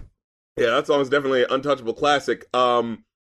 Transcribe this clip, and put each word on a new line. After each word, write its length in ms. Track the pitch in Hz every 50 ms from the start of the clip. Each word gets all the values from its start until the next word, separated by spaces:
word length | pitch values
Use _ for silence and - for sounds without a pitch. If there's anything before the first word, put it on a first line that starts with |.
| - - _ _ _ _ _ _ _ _ _ -
yeah, 100 | - 117
that 160 | 117 139 151 -
song 140 | 151 143
is 80 | 139 127
definitely 340 | 131 147 139 135 135 127 123
an 80 | -
untouchable 420 | 127 135 135 147 139 131 120 113 110
classic. 520 | - 147 143 147 139 - - 117 - - _ -
Um, 500 | 127 127 123 120 120 117 117 113 101 - _ _ _